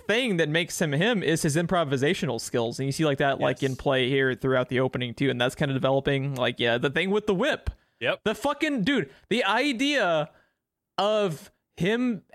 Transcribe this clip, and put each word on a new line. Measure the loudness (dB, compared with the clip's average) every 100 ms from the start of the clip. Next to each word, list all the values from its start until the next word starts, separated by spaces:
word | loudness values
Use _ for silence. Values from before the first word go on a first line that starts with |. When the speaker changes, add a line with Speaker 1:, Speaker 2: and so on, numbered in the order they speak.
| -2
Speaker 1:
thing | 0 2 0
that | 0
makes | 0 -2 -2
him | 0
him | 2 2 2
is | 2 0
his | 2 0
improvisational | 2 0 2 2 0 0 -2 -4
skills, | -4 -2 -2 -2
and | -4
you |
see, | 0
like, | 0 2
that, | 0 2
like, | 0 0
Speaker 2:
Yes. | -2
Speaker 1:
in | -2
play | 0 2 2
here | 2 2 0
throughout | 0 2 2
the | 0
opening | 0 -2 -6
too, | -2 0
and | 0
that's | 0 0
kinda | -2
developing. | 0 0 2 2 0 -2 -2
Like, | -2 0
yeah, | 0 2
the | 0
thing | 0 0
with | 0 0
the |
whip. | 0 0 -2 -6 -12 _ -6
Speaker 2:
Yep. | -4 -2
Speaker 1:
The | -4 -2
fucking, | -2 -2 -2 -2
dude, | 0 0 -2 -8 -4
the | 0
idea | 0 0 0 0 0 0 2 0 -2 _ _ _ _ _ _ -4
of | 0 0 0 -4 -14 _ _ -4
him | -2 0 -2 -4 -10